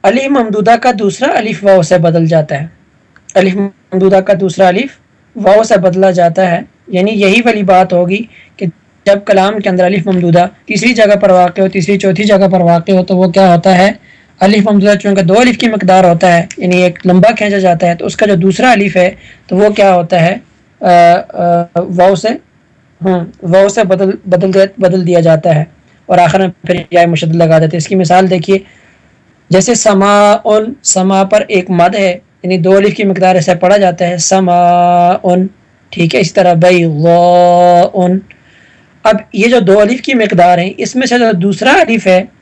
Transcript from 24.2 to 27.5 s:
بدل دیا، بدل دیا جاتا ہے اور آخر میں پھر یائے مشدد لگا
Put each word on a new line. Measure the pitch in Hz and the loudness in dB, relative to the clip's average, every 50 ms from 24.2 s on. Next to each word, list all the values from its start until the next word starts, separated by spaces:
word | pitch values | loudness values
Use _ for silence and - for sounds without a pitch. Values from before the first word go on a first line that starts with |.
| _ | _
بدل | 185 175 175 196 190 185 | -4 -2 -2 0 0 2
دیا، | 190 196 196 - - | 0 0 0 -2 -2
بدل | 196 180 185 190 175 | -2 0 0 -2 -2
دیا | 170 175 170 | 0 0 2
جاتا | 165 165 160 156 - 175 160 | 2 2 0 0 0 -2 -2
ہے | 151 156 - _ _ _ _ _ _ _ | -2 -2 -6 _ _ _ _ _ _ _
اور | - 180 175 | -2 2 2
آخر | 175 160 156 196 | 2 2 0 -2
میں | 190 180 180 _ - | -2 -4 -6 _ -6
پھر | 165 180 175 - _ | -6 -6 -6 -6 _
یائے | 175 175 170 | 0 0 0
مشدد | 170 170 151 170 160 165 | 0 0 -4 -4 -4 -2
لگا | 170 165 160 | 0 0 2